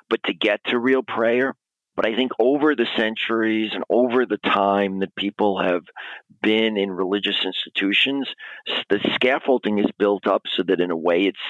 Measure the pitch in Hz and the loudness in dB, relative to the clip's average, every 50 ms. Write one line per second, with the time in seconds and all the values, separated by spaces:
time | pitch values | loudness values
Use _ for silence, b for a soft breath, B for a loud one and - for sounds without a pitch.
0 | B - 113 113 - - 101 82 - 107 104 - - - 123 123 117 131 131 131 | B -4 -4 -4 -2 -4 -4 -2 0 0 0 0 -2 -2 -2 0 2 2 2 2
1 | 117 - - 120 113 113 117 123 131 135 - _ _ _ _ _ _ _ _ - | 0 -2 -2 0 0 2 2 2 0 -2 -4 _ _ _ _ _ _ _ _ -2
2 | - 110 113 101 131 123 - - 113 127 143 143 143 156 143 110 117 - - - | -2 0 0 0 -2 0 0 2 2 2 4 4 4 4 4 4 2 0 0 -2
3 | 110 107 113 - - - 113 113 110 110 110 110 110 104 101 92 - - 90 117 | -2 -2 -2 -4 -4 -2 0 0 2 2 0 0 -2 -4 -4 -6 -2 0 2 2
4 | 123 123 113 127 123 104 104 101 - - - 101 98 101 98 101 101 98 95 95 | 4 4 2 2 2 0 -2 -2 0 0 2 2 4 4 4 2 2 0 -2 -2
5 | 98 95 - - 98 101 104 - 107 104 95 87 90 92 90 87 - - B B | -4 -4 -4 -4 -6 -4 -2 0 0 0 0 0 0 0 0 -2 -4 -8 B B
6 | B B B B B _ _ _ - 107 110 110 113 113 107 101 98 98 92 90 | B B B B B _ _ _ 0 2 2 4 2 2 2 0 -2 -2 -2 -4
7 | 95 90 101 104 98 104 98 - - 95 90 - - - - - 101 98 104 - | -2 -2 -2 -2 -2 -2 -4 -4 -4 -6 -6 -8 -10 -8 -4 -2 -2 0 0 0
8 | - 131 139 139 131 - - B B B B B B - - - - - - - | 0 0 -2 -4 -6 -8 -10 B B B B B B -6 -6 -6 -4 -2 -2 -2
9 | - 113 - - - 127 139 147 - - 127 120 - 110 107 101 107 110 - - | 0 -2 -2 0 0 0 0 0 0 0 0 0 0 0 0 0 0 -2 0 0
10 | 101 101 101 95 - 107 95 - - - - - 92 85 95 85 90 87 87 82 | 0 0 0 0 0 0 0 0 -2 -4 -4 -2 0 0 0 0 0 -2 -2 -2
11 | 78 87 87 87 98 95 - - - | 0 2 2 2 2 0 -2 -4 -8